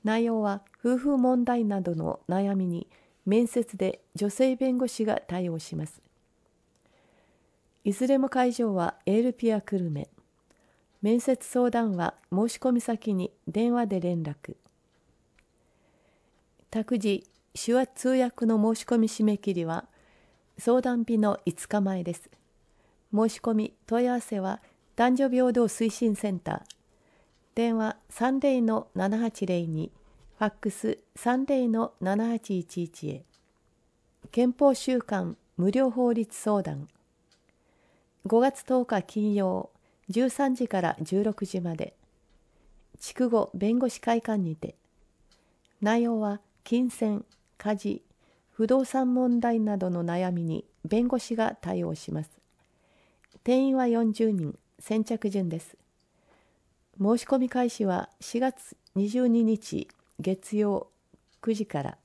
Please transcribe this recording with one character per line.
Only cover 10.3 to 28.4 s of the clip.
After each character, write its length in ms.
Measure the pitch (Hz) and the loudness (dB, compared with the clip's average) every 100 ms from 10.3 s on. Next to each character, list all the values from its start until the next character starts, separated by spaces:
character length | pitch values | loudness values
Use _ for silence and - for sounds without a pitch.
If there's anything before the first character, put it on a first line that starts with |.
| _ _ _ _ _ _ _ | _ _ _ _ _ _ _
面 180 | 202 240 | 2 2
接 280 | 269 254 - | 2 -2 0
相 220 | 247 247 | 0 2
談 220 | 240 226 | 2 0
は 220 | 180 170 - _ | 0 -4 -6 _
申 180 | 185 226 | 0 0
し 100 | - | 0
込 140 | 254 | 0
み 80 | 240 | 0
先 340 | 240 220 220 | 0 -4 -2
に 160 | 190 180 _ - | -2 -4 _ -6
電 260 | 208 240 | -2 0
話 140 | 240 220 | 0 0
で 140 | 190 | -2
連 220 | 175 170 | -2 -2
絡。 340 | 151 143 - - _ _ _ _ _ _ _ _ _ _ _ _ _ _ _ _ _ _ _ _ _ | -4 -10 -16 -18 _ _ _ _ _ _ _ _ _ _ _ _ _ _ _ _ _ _ _ _ _
託 280 | 220 214 247 | -6 -2 0
児、 260 | 208 190 - _ _ | 2 0 -4 _ _
手 180 | - - | -8 2
話 140 | 247 254 | 2 2
通 220 | - 254 | -2 0
訳 360 | 262 247 - 226 | 2 2 0 2
の 100 | 220 214 | 4 2
申 60 | 226 | 0
し 40 | |
込 140 | - 240 | 0 2
み 100 | 220 | 2
締 160 | - | 2
め 140 | 214 208 | 0 2
切 160 | 202 | -2
り 100 | 175 | -2
は 220 | 165 165 - _ _ _ _ _ _ - | -2 -6 -8 _ _ _ _ _ _ -6
相 220 | - 247 | 2 2
談 220 | 254 240 | 2 -2
日 140 | 226 220 | 0 2
の 200 | 214 - | 2 0
五 240 | - - - | -4 -6 -4
日 120 | 208 | 0
前 220 | 196 190 | 0 -2
で 100 | 170 | -6
す。 140 | 170 - _ _ _ _ _ _ _ _ | -8 -14 _ _ _ _ _ _ _ _
申 140 | 208 226 | 0 0
し 100 | - | 0
込 160 | 233 | -2
み、 200 | 220 214 _ - | 0 -2 _ -2
問 180 | 233 | 2
い 40 | 247 | 2
合 40 | |
わ 80 | 247 | 0
せ 180 | - 202 | -2 -4
は 200 | 190 - _ _ _ - | -4 -6 _ _ _ 2
男 200 | 240 254 | 4 4
女 140 | 269 | 4
平 220 | 254 254 | 4 4
等 140 | 240 226 | 4 2
推 220 | - 226 | 2 -2
進 260 | - 233 | 2 0
セ 160 | 202 208 | 0 -4
ン 100 | 185 | -4
タ 120 | - | -6
ー。 80 | - - - _ _ _ _ _ _ _ | -8 -8 -20 _ _ _ _ _ _ _
電 220 | - 233 226 | -2 0 2
話 200 | 220 - _ | 0 -4 _
三 280 | - 247 | -2 0
零 220 | 269 | 2